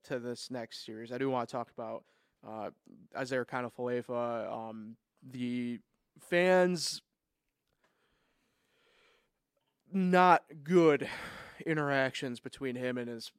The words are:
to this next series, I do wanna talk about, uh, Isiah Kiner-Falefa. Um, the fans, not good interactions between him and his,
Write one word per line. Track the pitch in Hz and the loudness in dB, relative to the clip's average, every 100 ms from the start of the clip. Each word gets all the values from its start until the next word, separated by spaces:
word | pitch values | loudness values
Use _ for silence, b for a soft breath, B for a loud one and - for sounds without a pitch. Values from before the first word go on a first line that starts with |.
to | - 127 | -8 -6
this | 123 117 - | -6 -10 -8
next | 127 113 - - | -10 -10 -12 -14
series, | 110 117 | -14 -10
I | 127 | -4
do | 135 | -2
wanna | 127 117 | -2 -2
talk | 127 117 | -6 -8
about, | - 113 113 b b b _ 110 | -10 -10 -10 b b b _ -14
uh, | 110 101 - - - 98 - | -10 -10 -12 -20 -20 -14 -10
Isiah | 127 131 120 | -4 -4 -4
Kiner-Falefa. | 127 120 - 123 123 120 120 120 117 - | -6 -6 -6 -4 -4 -4 -4 -4 -4 -6
Um, | 117 113 110 107 113 _ _ | -8 -10 -12 -14 -18 _ _
the | 131 127 123 123 120 117 - _ _ _ | -16 -8 -4 -4 -6 -8 -14 _ _ _
fans, | - 175 180 185 180 170 131 - - _ _ _ _ _ _ _ b b b b b b b b b b b b b b b b _ _ _ _ _ | -2 2 6 6 6 2 -4 -8 -14 _ _ _ _ _ _ _ b b b b b b b b b b b b b b b b _ _ _ _ _
not | 190 185 180 180 170 - 151 | 0 4 8 8 8 4 -12
good | 143 180 160 139 127 B B B B B 165 | 4 6 8 6 0 B B B B B -2
interactions | 156 143 139 131 - 131 117 | 0 2 2 2 -2 -8 -8
between | 127 - 135 123 | -12 -8 -6 -4
him | 127 123 | -4 -4
and | 120 | -6
his, | 117 - | -10 -14